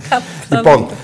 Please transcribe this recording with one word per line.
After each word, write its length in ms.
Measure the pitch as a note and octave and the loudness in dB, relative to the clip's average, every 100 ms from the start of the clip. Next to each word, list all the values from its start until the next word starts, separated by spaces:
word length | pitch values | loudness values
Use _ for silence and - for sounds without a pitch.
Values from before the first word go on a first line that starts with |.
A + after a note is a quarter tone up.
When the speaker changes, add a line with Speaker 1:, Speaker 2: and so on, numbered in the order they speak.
| - | -4
Speaker 1:
Κάπου 140 | B3+ - D#3 - | -4 -4 -14 -4
Speaker 2:
Λοιπόν, 380 | A#3 A3 C3+ G#2+ | 2 4 4 2
Speaker 1:
θα 80 | - | -10